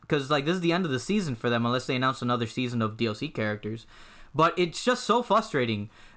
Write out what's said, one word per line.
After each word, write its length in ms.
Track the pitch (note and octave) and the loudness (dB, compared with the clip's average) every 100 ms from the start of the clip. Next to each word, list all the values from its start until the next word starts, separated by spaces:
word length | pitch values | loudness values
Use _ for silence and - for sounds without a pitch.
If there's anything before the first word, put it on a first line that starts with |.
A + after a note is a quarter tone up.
| - | -2
'cause, 220 | D3+ C3+ | -2 2
like, 140 | D3 | 0
this 120 | C#3+ F#3 | 0 0
is 40 | |
the 120 | E3+ | 2
end 120 | E3+ | 0
of 60 | F3 | 0
the 80 | B2+ | -2
season 360 | - G#3 E3+ | 0 -2 0
for 140 | A#2+ A#2+ | -2 0
them 160 | A#2+ | 2
unless 220 | A#2 B2 - | 2 0 0
they 100 | C3 | 0
announce 240 | C3 B2+ | 0 0
another 260 | B2 B2 A2+ | 0 0 0
season 360 | - B2 A#2+ | -2 -2 0
of 140 | G#2+ A2 | -2 0
D 80 | A2+ | -2
L 80 | |
C 140 | G#2+ D3+ | -2 -6
characters. 580 | - G#2+ G#2 G#2+ A2+ - - - - - | -2 -2 -2 -6 -10 -12 -20 -20 -20 -8
But 180 | C3+ E3 F3 | 2 2 4
it's 260 | F3 - | 0 0
just 200 | B3 B3 | 0 0
so 180 | - A#3 | 2 0
frustrating 640 | A#3+ G#3 A3 D3 A#2+ G#2 G#2 - - | 4 2 2 0 0 -2 -4 -12 -20